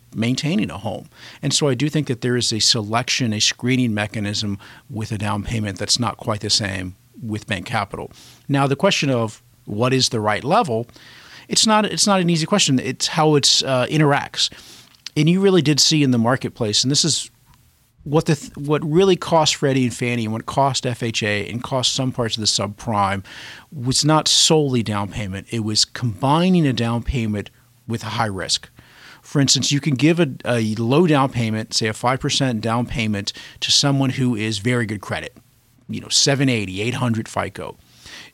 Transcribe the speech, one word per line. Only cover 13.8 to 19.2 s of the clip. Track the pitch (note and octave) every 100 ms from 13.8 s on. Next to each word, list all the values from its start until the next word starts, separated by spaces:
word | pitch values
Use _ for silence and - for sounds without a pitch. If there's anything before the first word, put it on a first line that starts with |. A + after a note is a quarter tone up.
| B2
interacts. | D3+ D3 C#3 - - - - - - - _ - D3+
And | D#3
you | F#3
really | G3 F#3
did | C#3 C#3
see | - D#3+
in | C3+
the | B2
marketplace, | A2+ C3 A2+ - G#2+ G#2
and | B2+
this | D3
is | D#3+ - - _ _ - _ _ _ _
what | D3 D#3 D#3+
the | D3+
th-, | - -
what | C#3+ D3
really | C#3+ E3 G3
cost | F3+